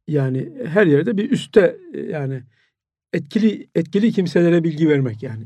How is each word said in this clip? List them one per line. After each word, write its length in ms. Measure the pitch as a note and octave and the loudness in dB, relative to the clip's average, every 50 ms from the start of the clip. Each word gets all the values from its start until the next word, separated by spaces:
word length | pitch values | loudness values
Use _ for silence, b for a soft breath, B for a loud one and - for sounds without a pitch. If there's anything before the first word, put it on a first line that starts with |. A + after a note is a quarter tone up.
| _ | _
Yani 460 | - D3+ C#3+ C3+ C3 B2+ C3+ - - D4 C4+ - | -4 -2 -2 0 -2 -2 -4 -6 -8 -6 -6 -6
her 220 | - D#3 G#3 G#3 | 0 2 2 4
yerde 300 | D#3+ C#3+ C#3 E3+ A#3 A3 | 4 4 4 2 0 -2
bir 140 | G3 G#3+ - | -2 -2 -2
üstte, 460 | C4+ - - - - A3 F3+ - - - - E4+ C#4 | -2 -2 -4 2 4 4 4 4 2 -4 -14 -14 -12
e, 60 | C#3+ | -10
yani 440 | - - E3 D3+ C#3 C3+ C3+ B2+ - _ _ _ _ _ _ _ _ _ _ _ _ _ - | -10 -8 -8 -6 -6 -6 -8 -10 -12 _ _ _ _ _ _ _ _ _ _ _ _ _ -8
etkili, 560 | F3 E3+ - - G#3+ G#3+ G#3+ G3+ - - - - | -8 -6 -4 -2 0 0 0 0 -2 -8 -4 -4
etkili 360 | E3+ E3 - - G3+ A3 A3 | -4 -2 -2 0 0 0 2
kimselere 520 | - G3+ F3+ E3+ - F3+ F3 E3+ E3+ F3 E3 | 2 0 -2 0 2 2 4 4 4 2 2
bilgi 260 | E3 D3+ D3 E3 D3+ | 0 0 0 2 2
vermek 340 | D3 C#3 C3+ A#2+ G#2+ A2 C3+ | 2 2 0 -2 -4 -8 -10
yani. 220 | B2 A2+ A2 A2 | -12 -12 -12 -10